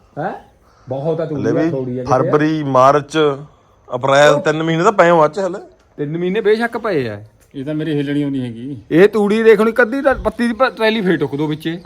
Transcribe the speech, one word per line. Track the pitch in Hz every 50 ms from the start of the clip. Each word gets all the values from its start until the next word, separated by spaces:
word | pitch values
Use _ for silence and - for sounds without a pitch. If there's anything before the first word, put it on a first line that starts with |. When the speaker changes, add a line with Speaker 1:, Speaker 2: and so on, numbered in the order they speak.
| _ _ _ 143
Speaker 1:
ਹੈਂ? | 160 208 - - - _ _ _ _ _ _ _ _ 123
ਬਹੁਤ | 131 139 147 165 156 165
ਆ, | 160
ਤੂੜੀ | 156 151 135
Speaker 2:
ਹਲੇ | 131 -
Speaker 1:
ਆ, | 156 151
Speaker 2:
ਵੀ | 160 170
Speaker 1:
ਥੋੜੀ | 135 135 127 127 123 127
ਆ |
ਕਿਤੇ। | 123 127 127
Speaker 2:
ਫਰਵਰੀ, | 131 - - 151 147 151 156 160 156
ਮਾਰਚ, | 147 135 131 127 131 139 143 147 139 - 151 160 151 147 139 139 151 - _ _ _ _ _ _ _ - 127
ਅਪ੍ਰੈਲ, | 123 135 139 135 143 147 147
Speaker 1:
ਉਹ | 147 143
Speaker 2:
ਤਿੰਨ | 147 156 151 160
ਮਹੀਨੇ | 160 165 160 160 180
ਤਾਂ | 220
ਪਏ | 208 202 170 175
ਹੋ | 175 165 151
ਅੱਜ | 151 151 208
ਹਲੇ। | 190 175 180 214 - - _ _ _ _ _
Speaker 1:
ਤਿੰਨ | 147 147 147 160 170
ਮਹੀਨੇ | 180 185 190 226
ਬੇਸ਼ੱਕ | 190 208 220 226 240 233 233 233
ਪਏ | 226 220 180 143 123 110
ਆ। | 104 101 107 - _ _ _ _ -
Speaker 3:
ਇਹ | 139 131
ਤਾਂ | 151 156
ਮੇਰੀ | 151 156 165 147
ਹਿੱਲਣੀ | 143 139 143 143 147 143
ਓ | 143
ਨਹੀਂ | 139 131
ਹੈਗੀ। | 123 120 113 113 123 143 139 107 - -
Speaker 1:
ਇਹ | 147 170 202 208
ਤੂੜੀ | - 220 202 202 214 226
ਦੇਖ | 220 220 214 190
ਹੁਣ | 220 226
ਇੱਕ | 220 254
ਅੱਧੀ | 240 214 262 277
ਤਾਂ | 262 269 247
ਪੱਤੀ | 202 - 214 - - 240
ਦੀ | 233
ਪ-, | 220 214 262 240 190
ਟਰੈਲੀ | 220 220 220 220 226
ਫੇਰ | 185 185 170
ਟੁੱਕ | 147 147 120 143
ਦੋ | 139 156
ਵਿੱਚੇ। | 151 156 151 - 165 165 185 -